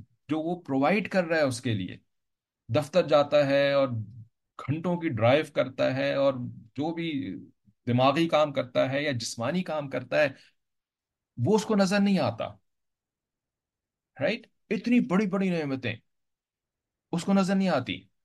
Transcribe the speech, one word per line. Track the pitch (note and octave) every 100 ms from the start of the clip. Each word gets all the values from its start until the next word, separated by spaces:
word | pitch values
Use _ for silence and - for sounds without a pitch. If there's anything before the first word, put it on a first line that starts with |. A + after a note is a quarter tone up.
| - _ -
जो | D#3
वो | D#3+ F3 -
provide | C3+ C#3+ G3+ F#3+
कर | G3 E3+
रहा | D#3+
है | C#3+
उसके | A#2 B2
लिए, | G#2 F#2 - _ _ _ _ _ _ -
दफ्तर | B2+ D3 F#3 D3+
जाता | D3+ C#3+ D3 C#3
है | C#3 C#3 C#3
और | C3+
घंटों | A#2 G#2+ A2+ A2 _ _ - - D#3 F3 F3
की | E3
drive | A2 A2+ C#3+ D#3 -
करता | C3 - C3
है | C3 C#3 C#3
और | C#3 C3 A#2+ A#2+ - -
जो | D3+
भी | E3 E3 C#3+ G2 F2 - _ _ _ -
दिमागी | A#2+ C3+ C#3 E3
काम | G3 D3+
करता | C#3 B2 C3+ C3+
है | C#3
या | D3
जिस्मानी | B2 - - A#2 F3+
काम | F#3 D#3 C#3+
करता | C3+ B2 D3
है, | D3 C#3 _ _ _ _ _ _ _ _ _ -
वो | B2 G#3+
उसको | G#3+ G#3
नजर | F#3+ G3+
नहीं | G3+ F#3+
आता, | B2+ A2+ - - _ _ _ _ _ _ _ _ _ _ _ _ _ _ _ -
Right? | C#3+ A#3 - _ -
इतनी | A3 - B3
बड़ी-बड़ी | F3+ F3+ G#3+ G3 F#3+
नेमतें | F3 D3+ C3+ A#2 F#2 _ _ _ _ _ _ _ _ _ _ _
उसको | E3+ E3+
नजर | G3 F#3 G3
नहीं | F#3+
आती। | D3 A#2 D2+ - _